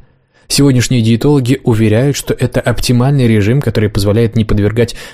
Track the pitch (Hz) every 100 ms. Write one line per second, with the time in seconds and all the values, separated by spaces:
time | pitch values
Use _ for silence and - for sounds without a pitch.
0 | - _ _ _ - - 143 127 113 127
1 | 110 113 143 147 120 - - 110 110 104
2 | 139 139 - - 123 - - 117 - 123
3 | 127 143 123 110 101 135 143 110 107 104
4 | 104 104 117 117 107 104 101 113 113 -
5 | -